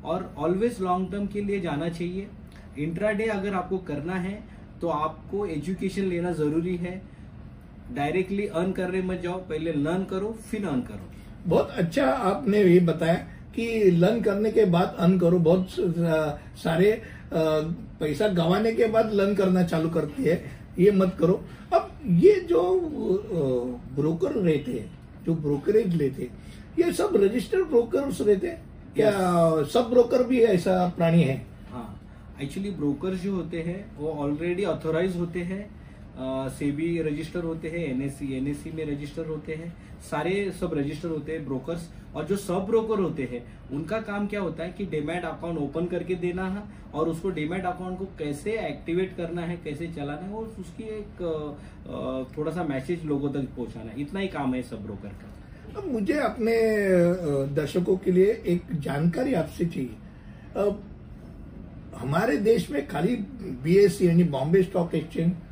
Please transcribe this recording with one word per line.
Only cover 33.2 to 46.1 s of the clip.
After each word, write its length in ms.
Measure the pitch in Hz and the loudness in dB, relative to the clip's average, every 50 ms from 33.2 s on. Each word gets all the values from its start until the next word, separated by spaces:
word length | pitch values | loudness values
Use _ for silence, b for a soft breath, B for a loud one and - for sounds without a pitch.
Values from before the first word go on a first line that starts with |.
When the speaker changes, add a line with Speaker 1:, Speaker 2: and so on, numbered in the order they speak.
| 170 202 196 | -4 -2 -2
Speaker 1:
होते 260 | 180 160 160 170 170 | -2 -4 -4 -6 -6
हैं 340 | 165 170 175 196 208 226 - | -6 -6 -6 -8 -10 -14 -12
वो 320 | 143 147 156 156 147 143 143 | -8 -6 -6 -4 -2 -2 -2
already 360 | 147 147 165 180 175 185 202 | -2 -2 -2 -2 -2 0 0
ऑथराइज 520 | 175 156 - - 160 160 160 180 190 180 | -2 -2 -2 -2 0 0 2 0 0 0
होते 240 | 175 175 170 - 180 | -2 -4 -4 -4 -6
हैं, 300 | 175 175 185 196 208 208 B B B B B B B B - - | -6 -4 -6 -6 -8 -12 B B B B B B B B -12 -10
अ, 300 | 131 131 131 135 135 135 | -8 -6 -4 -4 -4 -6
सेबी 540 | 135 - 147 143 143 147 165 170 170 165 | -6 -4 -4 -2 -2 0 -2 -2 0 0
रजिस्टर 420 | 156 156 147 151 160 - - 180 165 | -2 -2 -2 -4 -6 -6 -6 -6 -4
होते 240 | 165 160 160 - 160 | -4 -6 -6 -8 -6
हैं, 100 | 160 170 | -6 -4
एनएससी, 580 | 165 143 127 127 139 139 131 - 147 135 135 | -4 -4 -2 -2 -4 -4 -6 -6 -6 -6 -4
एनएससी 340 | 131 135 143 143 143 - 165 | -4 -2 -4 -4 -6 -8 -10
में 160 | 160 160 156 | -8 -6 -4
रजिस्टर 400 | 147 143 139 147 139 - 165 160 | -4 -4 -6 -6 -10 -8 -8 -6
होते 280 | 156 156 151 - - 156 | -6 -6 -8 -6 -8 -8
हैं, 220 | 160 165 170 - B B B B B - - | -8 -8 -12 -12 B B B B B -10 -6
सारे 420 | 160 151 156 170 190 202 202 190 165 - | -4 -2 0 0 0 0 -2 -2 -4 -4
सब 140 | 185 165 160 | -4 -2 -2
रजिस्टर 340 | 147 139 143 151 - - 170 | -2 -2 -2 -4 -6 -6 -4
होते 240 | 160 151 143 156 | -4 -4 -4 -6
हैं 120 | 156 160 147 | -8 -8 -6
ब्रोकर्स। 460 | 131 135 127 131 - 170 170 - - B B B B B | -6 -6 -6 -4 -6 -6 -6 -8 -12 B B B B B
और 100 | 151 160 | -8 -4
जो 120 | 156 202 | -2 -2
सब 220 | 196 - - 180 190 | -4 -2 -2 -2 -2
ब्रोकर 400 | 190 196 226 226 220 220 220 202 | 0 2 2 2 2 2 0 0
होते 240 | 185 156 - - | 0 -2 -2 -4
हैं 380 | 127 120 123 120 117 - - - - - | -6 -6 -6 -10 -10 -12 -18 -18 -12 -8
उनका 300 | 131 147 160 160 208 220 | -8 -6 -4 -4 -4 -4
काम 260 | 220 214 202 202 208 | -4 -6 -4 -4 -4
क्या 140 | 202 208 208 | -4 -2 -4
होता 240 | 190 165 - - 165 | -4 -4 -4 -6 -8
है 100 | 180 185 - | -8 -6 -8
कि 80 | 202 | -6
डीमैट 380 | 170 151 151 147 151 170 180 - | -4 -4 -4 -2 -2 -4 -4 -4
अकाउंट 340 | 165 156 - 160 170 165 156 | -6 -8 -6 -6 -4 -2 -2
ओपन 280 | 143 135 - 160 175 | -4 -2 -2 -2 -2
करके 280 | 175 180 170 165 170 | -2 -2 -4 -2 -4